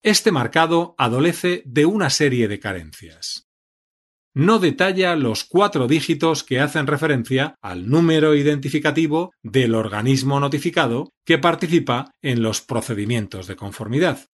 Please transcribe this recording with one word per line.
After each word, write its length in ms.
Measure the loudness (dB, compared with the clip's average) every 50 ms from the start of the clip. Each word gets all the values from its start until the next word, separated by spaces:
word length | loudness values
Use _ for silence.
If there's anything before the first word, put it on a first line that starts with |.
| _
Este 280 | 2 0 2 2 2
marcado 640 | 2 2 -2 0 2 2 2 4 2 0 0 -2 _
adolece 640 | -2 -2 0 2 2 0 0 0 0 -2 -4 -4 -4 -8
de 200 | -4 0 2 2
una 240 | 2 2 0 0 0
serie 380 | 0 0 0 0 2 0 0
de 120 | 0 -2 -6
carencias. 880 | -6 -8 -8 -8 -10 -16 -20 -20 -20 -20 -20 _ -14 -12 -12 -14 _ _ _ _ _ _ _ _ _ _ _ _ _ _ _ _ _ _ _
No 260 | 2 4 4 4 4
detalla 560 | 2 0 2 2 0 0 2 0 0 0 2
los 280 | 0 0 0 -2 -4 -6
cuatro 440 | _ 2 2 2 2 2 0 2
dígitos 560 | 2 2 0 2 -2 -2 0 2 0 0 0 -2
que 160 | -4 0 0
hacen 280 | 0 0 0 -2 0
referencia 680 | 0 0 0 0 0 0 0 0 -2 0 -2 -2 -2 -6 _
al 260 | -14 -10 -10 -8 -2
número 460 | 0 2 4 4 4 4 4 4 4 4
identificativo 960 | 4 4 2 0 0 -4 -4 -4 0 0 0 0 0 0 0 0 -2 -2 -4 _ _ -16
del 320 | -2 0 2 2 4 2
organismo 640 | 0 -2 -2 -4 -2 0 0 0 2 0 0 0 0
notificado 720 | 0 0 -2 -2 -4 -2 0 0 0 0 0 -4 -6 -8 _ _ _
que 120 | 0 0
participa 760 | 2 4 0 0 0 -2 0 0 0 2 0 -4 -4 -4 -10 _ _
en 200 | -6 -2 -2 0
los 200 | 0 -2 -2 -4
procedimientos 840 | -8 -4 -6 -6 -4 -4 -6 -6 -4 -4 -4 -4 -4 -8 -10 -14 -12
de 100 | -12 -14
conformidad. 720 | -12 -12 -14 -12 -10 -8 -4 0 0 0 0 -2 -4 -12 _